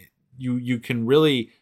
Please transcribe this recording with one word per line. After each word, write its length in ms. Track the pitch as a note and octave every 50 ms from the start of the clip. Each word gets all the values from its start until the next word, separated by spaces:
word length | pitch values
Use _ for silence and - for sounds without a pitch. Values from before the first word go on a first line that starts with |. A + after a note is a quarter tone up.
| G2 _ _ _ _ _ _ B2+
you, 200 | C3 B2 B2 B2
you 220 | B2 B2 B2+ A#2
can 260 | - - B2+ A#2 A2+
really, 460 | A#2 C3+ D3+ D#3 D#3 C#3 B2 A2+ - _ _